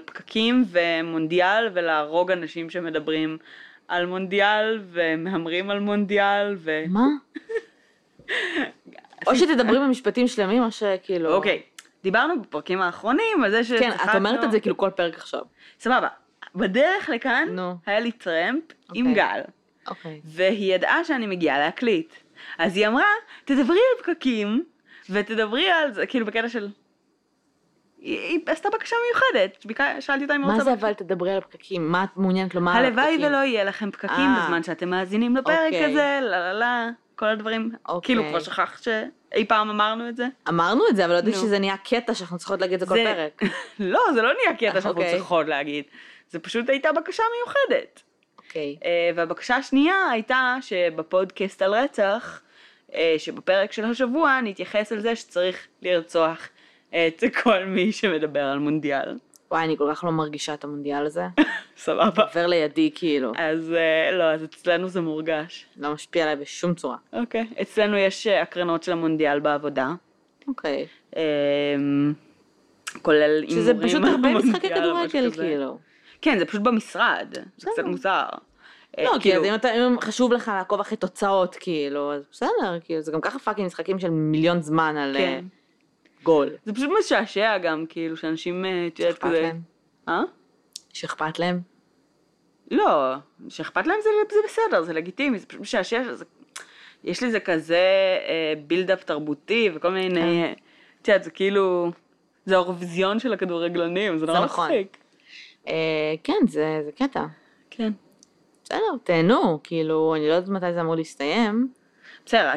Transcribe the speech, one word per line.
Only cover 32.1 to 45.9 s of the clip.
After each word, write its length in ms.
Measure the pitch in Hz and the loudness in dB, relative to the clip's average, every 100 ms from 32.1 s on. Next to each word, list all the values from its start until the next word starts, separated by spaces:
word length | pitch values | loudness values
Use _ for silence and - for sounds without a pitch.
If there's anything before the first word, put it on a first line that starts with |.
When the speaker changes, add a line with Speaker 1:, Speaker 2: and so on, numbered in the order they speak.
| - | 0
Speaker 2:
מעוניינת 380 | 190 185 190 | 0 2 0
לומר 180 | 180 175 202 | 0 2 4
על 80 | |
Speaker 1:
הלוואי 280 | 262 226 285 | 4 4 2
Speaker 2:
פקקים? 120 | 320 294 | 2 2
Speaker 1:
ולא 80 | 277 | 2
יהיה 280 | 269 226 | 2 0
לכם 260 | 196 196 208 | -2 -2 -6
פקקים 200 | - 196 180 277 185 | -6 -4 0 2 2
Speaker 2:
אה. 60 | |
Speaker 1:
בזמן 180 | 165 170 | 2 -2
שאתם 280 | 165 165 175 | -2 -4 -2
מאזינים 460 | 180 185 208 240 254 | -2 0 0 2 2
לפרק 220 | 262 320 320 | 2 2 2
Speaker 2:
אוקיי. 180 | 180 | 2
Speaker 1:
הזה, 340 | 294 285 285 277 | 2 2 2 0
לה, 80 | 254 | 0
לה, 220 | 180 175 | -2 -2
לה, 360 | 202 240 247 233 233 _ - | -2 0 0 -4 -8 _ -4
כל 100 | 214 | -2
הדברים. 440 | 220 214 226 226 226 - | -2 -2 -4 -4 -6 -6
Speaker 2:
אוקיי. 180 | 175 175 | -4 0
Speaker 1:
כאילו, 220 | 240 151 | 0 0
כבר 120 | 165 | -2
שכחת 420 | 156 - 185 - | -4 -2 -4 -4
שאי 640 | - 220 247 - - - 214 | -4 -4 -4 -12 -6 -2 2
פעם 220 | 220 214 | 2 2
אמרנו 380 | 208 214 226 233 | 0 0 -2 -6
את 80 | 233 | -6
זה? 100 | 240 - - | -6 -6 -2
Speaker 2:
אמרנו 360 | 170 170 233 440 | 0 2 4 4
את 60 | 214 | 4
זה, 80 | |
אבל 80 | 175 | 4
לא 60 | 175 | 4
ידעתי 180 | 208 202 | 2 0
Speaker 1:
נו. 60 | |
Speaker 2:
שזה 160 | 214 202 | 2 0
נהיה 180 | 196 196 | 0 -2
קטע 380 | - 233 240 | -2 -2 -2
שאנחנו 240 | 240 180 175 | -6 -6 -10
צריכות 220 | - 196 | -6 -2
להגיד 140 | 185 | 0
את 60 | 185 | -2
זה 60 | 180 | 0
כל 80 | |
Speaker 1:
זה 100 | 185 233 | 2 2
Speaker 2:
פרק. 360 | 196 156 - 196 - | 0 -4 -2 -4 -4
Speaker 1:
<laughs> 300 | - - 190 | -12 -6 0
לא, 60 | 339 466 | 4 4
זה 80 | 254 | 4
לא 80 | 226 381 | 2 2
נהיה 140 | 440 240 | 0 0
קטע 100 | 220 190 | 0 0
Speaker 2:
אה, 60 | |
Speaker 1:
שאנחנו 80 | 185 | 0
Speaker 2:
אוקיי. 200 | 170 180 175 | 0 0 0
Speaker 1:
צריכות 300 | 180 175 151 | 0 0 2
להגיד. 380 | 143 147 147 143 | -2 -2 -6 -8